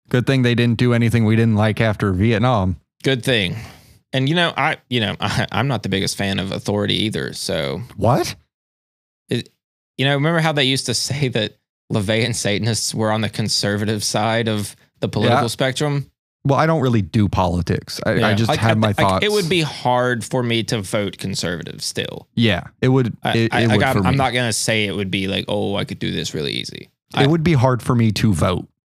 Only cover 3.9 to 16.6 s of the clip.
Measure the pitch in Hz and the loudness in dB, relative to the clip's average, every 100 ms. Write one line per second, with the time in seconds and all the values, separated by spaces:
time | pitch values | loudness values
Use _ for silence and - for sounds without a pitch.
3.9 | _ _ 131 135 170 170 - 147 135 _ | _ _ -2 0 2 0 0 -2 -2 _
4.9 | 123 101 92 - - 107 - 135 120 101 | -2 -2 -2 -4 -2 -2 -2 -2 -2 -2
5.9 | 95 92 - 98 98 95 - - 104 101 | -2 -2 -4 -4 -4 -4 -6 -4 -2 -2
6.9 | 92 107 90 65 - - 87 71 69 120 | -2 -2 -4 -8 -8 -6 -4 -4 -6 -10
7.9 | - 104 151 349 - _ _ _ _ _ | -2 2 2 0 -8 _ _ _ _ _
8.9 | _ _ _ _ 120 - _ _ _ _ | _ _ _ _ -8 -8 _ _ _ _
9.9 | - 135 143 151 170 160 147 131 131 - | -4 0 0 0 2 0 2 0 0 -2
10.9 | 117 - 135 135 117 104 - _ _ _ | -4 -4 -2 -2 -2 -4 -6 _ _ _
11.9 | 113 98 110 117 120 - 101 107 107 - | -2 0 0 0 -2 -2 0 0 -2 -4
12.9 | 104 107 107 104 - 107 - 104 101 104 | -2 0 0 -2 -4 -2 0 0 -2 -2
13.9 | 110 - 110 110 113 113 107 101 - _ | -2 -2 -2 0 0 0 -2 -6 -12 _
14.9 | _ 107 110 110 123 120 - 131 131 151 | _ -6 0 2 2 0 0 -2 0 -2
15.9 | 143 139 _ _ _ 143 131 | -2 -6 _ _ _ 0 2